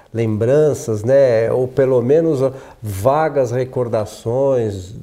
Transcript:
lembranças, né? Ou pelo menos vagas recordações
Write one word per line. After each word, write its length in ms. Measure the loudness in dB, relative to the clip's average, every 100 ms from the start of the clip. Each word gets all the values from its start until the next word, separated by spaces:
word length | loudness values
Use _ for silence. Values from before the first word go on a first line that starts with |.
| _
lembranças, 920 | -4 -2 0 2 2 2 0 -4 -4
né? 480 | 2 4 4 4 2
Ou 160 | 0 -2
pelo 320 | 0 2 2
menos 380 | 4 2 2 0 -2 -4 -18 -14
vagas 720 | -10 -2 0 2 0 0 -2
recordações 1400 | -2 -4 -4 -2 -2 -4 -8 -6 -2 0 0 -2 -6 -12 -14